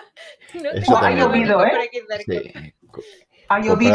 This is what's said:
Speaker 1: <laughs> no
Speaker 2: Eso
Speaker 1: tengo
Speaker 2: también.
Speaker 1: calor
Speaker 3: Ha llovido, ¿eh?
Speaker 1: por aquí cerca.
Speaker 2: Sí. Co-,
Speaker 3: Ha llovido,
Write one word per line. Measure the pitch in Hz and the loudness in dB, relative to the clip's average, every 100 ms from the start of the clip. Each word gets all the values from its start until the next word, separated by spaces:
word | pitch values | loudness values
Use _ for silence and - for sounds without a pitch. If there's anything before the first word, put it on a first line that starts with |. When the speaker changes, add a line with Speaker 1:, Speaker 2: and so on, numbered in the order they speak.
| - - | -16 -20
Speaker 1:
<laughs> | 640 - - 339 | -20 -20 -18 -10
no | 294 | -6
Speaker 2:
Eso | - - | -2 2
Speaker 1:
tengo | 254 | 2
Speaker 2:
también. | - 262 | 2 2
Speaker 1:
calor | 247 | 2
Speaker 3:
Ha | 233 | 2
llovido, | 214 190 220 | 2 2 2
¿eh? | |
Speaker 1:
por | 480 | 0
aquí | 466 240 214 | -4 -8 -10
cerca. | 208 113 87 - 139 | -10 -6 -8 -8 -16
Speaker 2:
Sí. | 151 - _ | -20 -20 _
Co-, | - - - _ _ - | -20 -20 -20 _ _ -4
Speaker 3:
Ha | 208 | -2
llovido, | 220 - 233 | 2 2 4